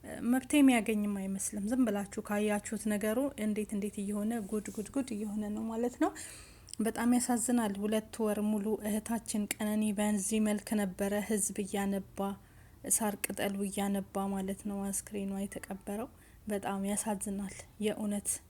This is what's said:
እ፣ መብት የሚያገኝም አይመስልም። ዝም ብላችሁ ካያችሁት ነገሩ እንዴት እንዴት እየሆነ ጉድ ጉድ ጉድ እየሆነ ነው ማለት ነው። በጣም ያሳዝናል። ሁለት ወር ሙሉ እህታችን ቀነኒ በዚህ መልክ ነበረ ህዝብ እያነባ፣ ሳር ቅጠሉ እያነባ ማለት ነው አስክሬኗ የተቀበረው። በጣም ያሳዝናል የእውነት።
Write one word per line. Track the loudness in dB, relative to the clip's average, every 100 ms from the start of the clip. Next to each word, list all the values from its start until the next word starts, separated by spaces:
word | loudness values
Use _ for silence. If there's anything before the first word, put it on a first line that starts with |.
እ፣ | -10 -6
መብት | 0 0 4
የሚያገኝም | 8 10 8 4 0 0 -2
አይመስልም። | -2 -4 -4 -2 0
ዝም | 2
ብላችሁ | 4 2 -2 -6
ካያችሁት | -2 0 2 0 -2 -4 0
ነገሩ | 0 0 0 0 0
እንዴት | -2 0 -2
እንዴት | -2 -4 -4
እየሆነ | -4 -2 -2 -2 -2
ጉድ | -4 -4
ጉድ | -8 -4
ጉድ | -4 -4
እየሆነ | -4 -4 -4 -4
ነው | -4
ማለት | -4 -2 -2 2
ነው። | 0 0 -14 -14 -18 -20 -18 -2
በጣም | 0 2 4
ያሳዝናል። | 4 4 2 4 2 2 0
ሁለት | 0 0 -2 -2
ወር | 0 2
ሙሉ | 2 2 2 0
እህታችን | 0 -2 0 -4 0 -2 -2
ቀነኒ | -2 0 2 2
በዚህ | 2 2 2 2 2
መልክ | 4 2 0
ነበረ | 0 0 0 0 0
ህዝብ | 0 0 0 -2
እያነባ፣ | -2 0 0 0 -4 -4 -4 -4 -12 -20 -20 -12 0
ሳር | 2 2 -2
ቅጠሉ | -6 -2 -2 0
እያነባ | -2 0 0 0 -2 -4 -2
ማለት | -2 -4 -4
ነው | -4 -4
አስክሬኗ | -2 -4 -4 -6 -4 -4
የተቀበረው። | -6 -8 -10 -10 -6 -6 -8 -12 -20 -14 -4
በጣም | -2 -2 -2
ያሳዝናል | 0 0 -2 -2 -2 -4 -6 -10 -16 -2
የእውነት። | -2 0 -2 -2 -2 -6